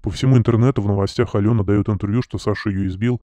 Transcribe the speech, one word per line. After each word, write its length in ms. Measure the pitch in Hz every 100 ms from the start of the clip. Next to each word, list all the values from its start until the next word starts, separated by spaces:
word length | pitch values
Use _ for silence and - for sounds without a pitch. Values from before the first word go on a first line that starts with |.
По 60 | -
всему 260 | 90 131 131
интернету 460 | 113 117 123 135
в 60 | 101
новостях 460 | 98 98 - -
Алёна 300 | 107 101 117
даёт 240 | 98 101 101
интервью, 340 | 101 101 113
что 160 | - 101
Саша 320 | - 104 107
её 180 | 95 95
избил. 340 | 92 117 123